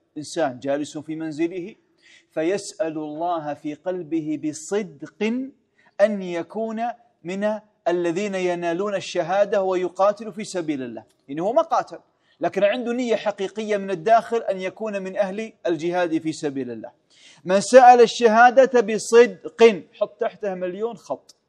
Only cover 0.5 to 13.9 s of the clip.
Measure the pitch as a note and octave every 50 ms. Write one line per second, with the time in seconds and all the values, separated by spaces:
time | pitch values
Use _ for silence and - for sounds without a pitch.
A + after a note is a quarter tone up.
0.5 | B2+ B2 C3 C#3 C#3 D3 D3 C#3 - D3+ C#3 - D#3+ D#3+ D#3+ D#3+ D3 C#3+ E3 E3+
1.5 | F#3 F#3 E3+ G#3+ A3 _ _ _ _ _ _ _ _ _ _ _ - D#3 D#3 E3
2.5 | G3 G3 G3+ - - - D#3 D#3+ D#3 D#3 D3+ D3+ D3+ D3+ E3+ F3+ F3 E3 D3 D3+
3.5 | C#3+ C#3+ - D3+ D3 - - F#3 F#3 F#3 E3+ D3 E3 E3 D3+ D3+ D3+ C#3+ D3 D3+
4.5 | C#3+ - - - G3 G#3 A3 F3 D3+ C#3 D#3 - - - G#3 A3 A#3 B3+ C4 C4+
5.5 | - _ _ _ _ _ _ _ _ - G3+ A3 G#3+ G3 F#3+ F3+ F3 E3+ E3 -
6.5 | - G#3 A3 A3+ A3 A3 A#3 A#3+ A3+ - _ _ _ _ - E3 F#3+ G3 G#3 G#3+
7.5 | A3 G#3 - _ _ _ - E3+ F3 F3 F3 E3+ E3 F#3 G#3 G#3 F#3+ F#3+ F3+ F3+
8.5 | F3 F3 F3 E3+ E3+ F3 G3+ G#3 G3 F#3 - - - F3+ E3 D#3+ F#3 G3+ G3+ G3
9.5 | A3 G3+ F#3+ F#3 F#3 F3+ F3+ F3 - - F#3+ G#3 G#3 G#3 A3 G#3+ D#3+ G3+ G#3 -
10.5 | - F#3 E3+ D3+ D3+ C3 B2+ A#2+ A2+ A2 A2 _ _ _ _ - C#3 D#3 F3 G#3
11.5 | B3 D#4+ D#4+ E4 B3+ G#3 F3 - E3 - _ _ _ _ _ _ _ - D3+ E3+
12.5 | - G3 G3+ G3+ A3+ B3+ A#3 A#3 A#3 B3 B3+ A#3 A3 G3+ - G#3+ G3 - G3 F#3
13.5 | - A3 A3 G#3 G#3 G3 G3 F#3+